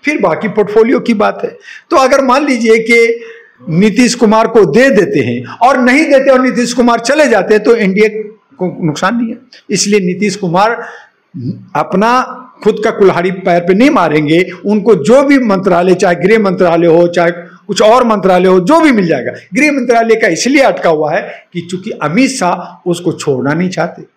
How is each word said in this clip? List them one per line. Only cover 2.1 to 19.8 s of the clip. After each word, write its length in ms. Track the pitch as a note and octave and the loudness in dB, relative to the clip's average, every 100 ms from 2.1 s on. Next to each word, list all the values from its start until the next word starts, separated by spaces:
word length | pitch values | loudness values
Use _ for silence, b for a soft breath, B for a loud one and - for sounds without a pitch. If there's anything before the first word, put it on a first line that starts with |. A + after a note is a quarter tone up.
| C#4 | 2
मान 240 | G#3+ B3+ D4 | 2 0 0
लीजिए 340 | B3 A3+ A3+ | 0 2 2
कि 400 | A3+ A#3 A#3 A#3 B B B B - | 2 2 2 -2 B B B B -6
नीतीश 460 | D#3+ G#3+ G#3+ B3 - | 0 0 2 0 2
कुमार 320 | A3 A3 A3+ | 2 2 2
को 180 | A3+ F3+ | 2 2
दे 240 | F#3+ C4+ | 4 2
देते 300 | - F3 D#3 | 2 0 -2
हैं 260 | A#2+ A#2+ A#2+ | -2 -4 -10
और 360 | - A#3+ C4 | -2 0 2
नहीं 240 | B3 C4 D#4+ | 2 2 2
देते 240 | C#4 C4+ | 2 4
और 120 | B3+ | 2
नीतीश 320 | C4 G3+ A#3+ | 2 -2 -4
कुमार 260 | - A#3+ A#3 | 0 0 0
चले 280 | A#3 D4 C#4+ | 0 0 2
जाते 260 | G#3+ F3+ | 2 2
हैं, 100 | G#3+ | 0
तो 120 | - A#3 | 2 2
एनडीए 340 | G3+ F#3+ G#3+ G#3 G#3+ - _ _ | 2 0 0 -2 -12 -16 _ _
को 200 | F3+ D#3 F3+ | -8 -4 -6
नुकसान 320 | C#3+ F#3 A#3 | -2 -2 -2
नहीं 120 | A#3 | -6
है। 80 | - _ b b | -8 _ b b
इसलिए 300 | G3 G#3 G3+ | -4 0 0
नीतीश 360 | F3+ F3+ G3+ F#3 | 0 -4 -4 -4
कुमार 360 | F#3 E3+ G#3+ A#3 B B B _ _ - A#2+ F#3+ - D3 | -4 0 0 -2 B B B _ _ -12 -10 -10 -8 -6
अपना 680 | D#3 F#3+ A3 B3+ A#3+ - - _ | -4 -2 0 0 -2 -12 -20 _
खुद 180 | G#3 G#3+ | -4 -2
का 80 | A3+ | -4
कुल्हाड़ी 400 | - G3 E3 F3+ | 2 2 2 -4
पैर 300 | F#3 F#3 F3 | -4 -2 -2
पे 120 | F3 | 0
नहीं 160 | F#3+ C4+ | 2 2
मारेंगे। 600 | C#4+ E3+ D3+ D3 E3 F#3 B G3 | 2 0 0 0 0 -2 B -4
उनको 300 | G#3+ G3 F#3+ | -2 2 0
जो 280 | C#3 B3+ | 4 2
भी 160 | C#4+ C#4 | 4 2
मंत्रालय, 540 | A#3+ F#3+ F#3+ F3 F#3 | 2 0 0 0 2
चाहे 220 | F3+ G3 F3 | 2 0 0
गृह 240 | F3+ A3 | 2 2
मंत्रालय 480 | G3 F3+ F3+ E3+ E3+ | 0 0 0 2 2
हो, 200 | E3 F3 | 4 2
चाहे 240 | F3 E3+ F3 B B - | 2 -2 -4 B B -10
कुछ 140 | G3 | 0
और 220 | A3 A#3+ | 4 4
मंत्रालय 440 | A#3+ G#3+ F#3 F3+ F#3 | 2 0 2 2 4
हो, 120 | F#3 | 2
जो 200 | F3+ D#4+ | 4 2
भी 120 | D#4+ | 4
मिल 160 | A#3 F3+ | 2 0
जाएगा। 240 | D3 A#2+ - B | -2 -4 -12 B
गृह 180 | F#3+ D4 | -2 -2
मंत्रालय 440 | C#4+ | -2